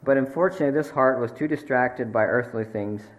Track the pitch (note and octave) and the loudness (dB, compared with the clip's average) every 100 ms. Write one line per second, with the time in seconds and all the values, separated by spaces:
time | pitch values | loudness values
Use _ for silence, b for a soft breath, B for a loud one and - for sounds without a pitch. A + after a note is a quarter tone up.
0 | - C3+ C3 D#3+ F3+ F3+ D3 C#3+ D3 - | 2 2 2 0 0 2 0 0 -2 2
1 | C3 C3 A#2 - D#3 D3 - B2+ B2 - | 2 4 -2 -4 -4 -4 0 0 2 -2
2 | A#2+ A2 G#2+ A#2 A#2+ A2+ A2 A2 G2+ G#2 | -4 0 2 2 0 -4 -6 -4 -6 -8
3 | G#2 | -10